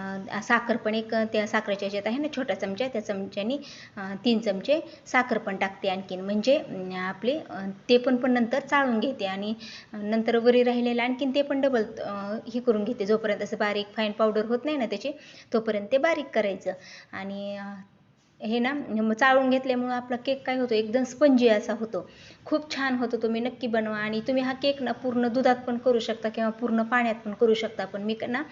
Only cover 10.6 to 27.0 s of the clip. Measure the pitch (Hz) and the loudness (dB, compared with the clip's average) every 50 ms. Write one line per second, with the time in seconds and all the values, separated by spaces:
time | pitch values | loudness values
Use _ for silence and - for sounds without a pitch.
10.6 | 247 240 240 240 240 240 240 233 233 247 254 254 285 269 254 285 277 285 294 277 | 6 4 4 2 2 0 0 0 0 0 0 0 -2 0 2 0 0 0 0 2
11.6 | 269 277 254 233 208 - - - - - 202 202 196 202 208 226 - - 220 247 | 2 2 2 2 0 0 -4 -8 -8 -8 -6 -6 -6 -6 -6 -8 -8 -6 -6 -4
12.6 | 240 247 220 214 208 202 247 - 202 190 220 214 220 214 208 196 208 208 - 202 | 2 2 2 2 2 -2 -2 -2 0 0 2 2 2 0 -2 -2 -2 -6 -4 -2
13.6 | 220 208 208 202 202 202 - - 220 214 208 - 220 220 202 214 214 220 233 247 | -2 0 0 -2 -4 -6 -4 -2 -2 -2 0 2 2 2 2 2 0 0 -2 -2
14.6 | 240 302 311 285 240 208 208 202 - 269 302 - - - - - - - - 226 | -2 -2 -2 -2 -2 -2 -4 -4 -4 -6 -8 -8 -12 -20 -20 -20 -10 -2 -2 0
15.6 | 226 226 214 208 202 202 - 269 285 330 330 311 277 - - 226 208 202 185 190 | 0 0 -2 -2 -2 2 2 2 4 4 2 0 -2 -2 -2 0 0 0 -2 -4
16.6 | - 185 185 - - - - - - - - 190 190 196 196 202 202 202 202 202 | -4 -6 -6 -6 -8 -20 -20 -20 -20 -14 -12 -10 -10 -8 -8 -8 -8 -8 -8 -10
17.6 | 202 202 202 196 196 - _ _ _ _ _ _ _ _ _ - - 214 226 240 | -10 -12 -12 -14 -16 -20 _ _ _ _ _ _ _ _ _ -8 -4 -2 0 2
18.6 | 240 254 285 294 - - 208 220 220 220 220 226 277 262 262 262 262 262 254 262 | 2 2 0 -2 -4 -2 -2 0 2 2 2 4 6 6 6 6 6 4 4 2
19.6 | 262 269 247 247 247 247 247 247 247 - 254 240 247 269 269 269 - - 254 262 | 2 0 0 0 0 -2 -4 -4 -4 -4 -6 -4 -2 -2 -4 -2 -2 -4 -2 -2
20.6 | 254 240 226 214 220 214 214 262 254 240 - - 302 294 269 240 247 233 214 208 | 0 0 2 2 0 2 0 0 0 0 0 4 6 8 8 8 8 6 6 4
21.6 | 214 - 214 220 226 214 - 180 160 - - - - - - - - - 311 302 | 2 -2 -4 -4 -4 -4 -6 -6 -8 -8 -16 -20 -20 -20 -20 -16 -6 -2 -2 -2
22.6 | 294 - - 262 277 269 254 247 247 233 240 233 233 226 226 226 233 247 247 - | -2 -2 -6 -4 -2 0 0 0 -2 -2 -2 0 0 0 0 0 -2 -4 -4 -4
23.6 | - 240 220 226 220 214 214 214 208 214 220 220 220 - 262 262 262 254 262 254 | -6 -2 0 0 -2 -2 -2 -4 -2 -2 -2 -2 -2 0 0 0 2 0 -2 0
24.6 | - 277 277 277 262 240 240 - - 254 233 247 240 240 226 262 247 254 247 247 | 0 0 0 0 0 -4 -4 -4 -4 -2 0 2 2 2 2 4 4 4 4 4
25.6 | 247 - 240 233 - 254 247 226 220 - 220 226 - 220 220 226 226 220 220 220 | 0 -4 -4 0 2 4 2 2 2 -2 -4 -2 -4 -4 -2 0 -2 -2 -2 -2
26.6 | 240 233 226 226 226 226 254 247 | -2 0 2 2 2 2 2 2